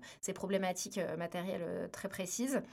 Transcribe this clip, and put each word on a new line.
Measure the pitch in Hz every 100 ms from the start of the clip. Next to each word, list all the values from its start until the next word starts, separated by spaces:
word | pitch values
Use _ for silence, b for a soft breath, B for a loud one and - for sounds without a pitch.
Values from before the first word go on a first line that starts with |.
| B B
ces | -
problématiques, | 190 190 190 185 180 - 196
euh, | - 160
matérielles, | 170 175 185 185
euh, | 165 185 175
très | - 202
précises. | - 180 - 262 247 B